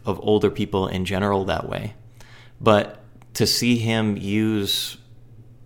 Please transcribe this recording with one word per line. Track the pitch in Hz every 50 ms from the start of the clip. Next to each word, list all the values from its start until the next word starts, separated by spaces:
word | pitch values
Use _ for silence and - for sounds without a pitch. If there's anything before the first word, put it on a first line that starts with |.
| -
of | 113 95 -
older | - 104 107 104 107 98
people | - - 104 - - 95 95
in | - - 92 92
general | 92 101 92 101 101 101 98 95
that | 92 82 - -
way. | - - - 107 107 - - - - - - - - - - - - - -
But | - 113 107 101 - - - - - - - - - - -
to | - 117
see | - - - 120 120 120 117
him | 110 113 113 113 110 107 101 98
use | 90 98 101 107 110 110 110 104 98 98 101 98 - - - - - - - - - - - - - - - - -